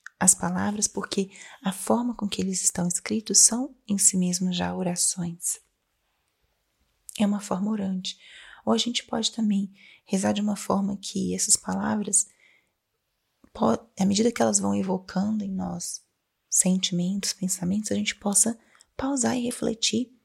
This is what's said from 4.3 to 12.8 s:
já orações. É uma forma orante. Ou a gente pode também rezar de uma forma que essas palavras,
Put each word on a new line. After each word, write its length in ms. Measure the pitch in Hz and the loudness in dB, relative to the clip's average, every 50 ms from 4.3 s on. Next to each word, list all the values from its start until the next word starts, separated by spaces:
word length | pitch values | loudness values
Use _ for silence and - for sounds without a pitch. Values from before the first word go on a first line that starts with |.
| 180 180 185 185 180 | 0 0 0 -2 -2
já 200 | 175 175 175 180 | -2 -2 -2 -2
orações. 840 | 185 185 175 180 180 - - - 185 170 170 170 175 - - - - _ _ _ _ _ _ _ _ _ _ _ _ _ _ _ _ _ _ _ _ _ _ _ _ _ _ _ _ _ - - - | -2 -2 -2 -2 0 0 -2 -2 -2 -4 -6 -6 -6 -6 -6 -6 -6 _ _ _ _ _ _ _ _ _ _ _ _ _ _ _ _ _ _ _ _ _ _ _ _ _ _ _ _ _ -10 -2 0
É 80 | 214 | 2
uma 140 | 202 208 202 | 2 2 0
forma 320 | - - - 185 202 214 | -2 -4 -4 -2 -2 -2
orante. 480 | 220 208 196 190 190 185 185 - - - - - - - - - - - - | -2 -2 -2 -2 -4 -4 -6 -8 -10 -12 -16 -20 -20 -20 -20 -20 -20 -6 0
Ou 80 | 214 226 | 2 2
a 40 | 226 | 2
gente 260 | - 240 247 - - | 2 0 -2 -4 -4
pode 260 | - 233 226 214 - | -4 -4 -2 -2 -2
também 400 | - - 226 208 202 196 202 185 - - - - - - _ | -2 0 2 2 2 2 0 -2 -6 -12 -20 -20 -20 -20 _
rezar 300 | - - 190 196 208 208 | -2 -2 0 2 2 0
de 80 | 202 | 0
uma 140 | 208 208 208 | 0 -2 -2
forma 420 | - - - 196 196 196 190 196 196 | -2 -2 0 0 0 0 0 -2 -4
que 380 | - - - 196 190 180 185 | -6 -6 -4 -2 -2 -2 -2
essas 200 | 190 - - - | 0 0 2 0
palavras, 720 | - - - 185 196 202 214 214 214 202 202 202 - - - _ _ _ _ _ _ _ _ _ _ | 0 0 -2 -4 -2 0 0 0 -2 0 0 0 0 0 -2 _ _ _ _ _ _ _ _ _ _